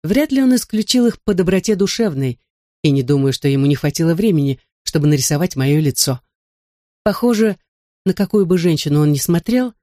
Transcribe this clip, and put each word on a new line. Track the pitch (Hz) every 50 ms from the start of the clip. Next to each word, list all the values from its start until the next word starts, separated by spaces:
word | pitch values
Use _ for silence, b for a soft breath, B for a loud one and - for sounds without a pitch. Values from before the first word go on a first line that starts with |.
Вряд | - 156 208 269 302 302
ли | 269 269
он | 269 254 254
исключил | 233 - _ - 214 208 - - 254 240
их | 233 214 -
по | _ - 202
доброте | 175 185 170 196 185 180 - 214
душевной, | 175 196 185 - - 233 202 147 135 135 127 123 _ _ _ _ _ _ _ _ _
и | - 156
не | 139 139
думаю, | 127 120 147 139 139 135
что | 127 - - 143
ему | 139 135 139
не | 143 143
хватило | - - 143 - - 165 165 170
времени, | 165 226 226 180 151 143 139 131 b b b _ _ _
чтобы | - - 156 147 151
нарисовать | 151 139 139 - 151 143 175 180 -
моё | 135 131 139 147 156
лицо. | 156 143 123 - - 143 131 123 _ _ _ _ _ _ _ _ _ _ _ _ _ _ _ _
Похоже, | _ 214 196 - 233 240 233 208 220 214 190 _ _ _ _ _ _ _ _ _ _
на | 190 185
какую | - 202 - - 208 196
бы | 165 185
женщину | 180 165 180 165 147 - 147 147 147
он | 151 151
ни | 147 135
смотрел | - - 170 170 - - 233 254 254 247 - _